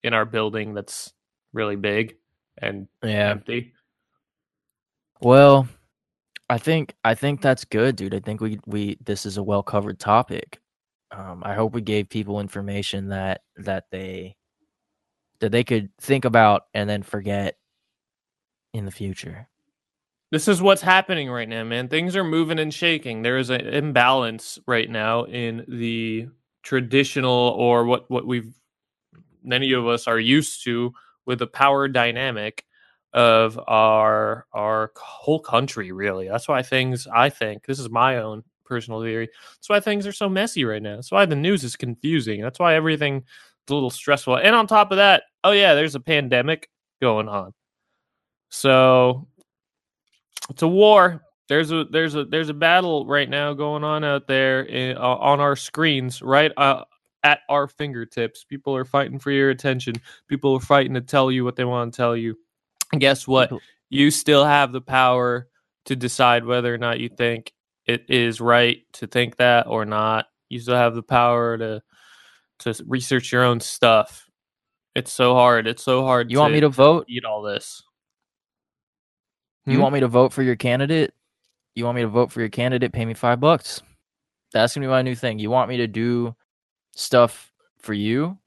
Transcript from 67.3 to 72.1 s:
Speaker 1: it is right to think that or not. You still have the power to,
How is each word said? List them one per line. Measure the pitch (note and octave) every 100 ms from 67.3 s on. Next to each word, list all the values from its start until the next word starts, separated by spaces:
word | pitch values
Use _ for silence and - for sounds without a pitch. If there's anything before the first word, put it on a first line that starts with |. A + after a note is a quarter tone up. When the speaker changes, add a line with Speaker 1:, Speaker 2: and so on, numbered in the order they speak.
| A2+ - _ _ _
Speaker 1:
it | - A#2 -
is | C3 A#2 A2
right | A#2 A#2+ A#2+ A#2+ _
to | - A2+
think | B2 A#2+ -
that | B2 A#2+ A2+
or | A2+
not. | G#2+ G#2+ A2 A2 - _ _
You | B2
still | A#2
have | B2 A#2+
the | A#2
power | - B2+ A#2+ A#2+ A#2 A2+
to, | A2+ G#2+ _ _ _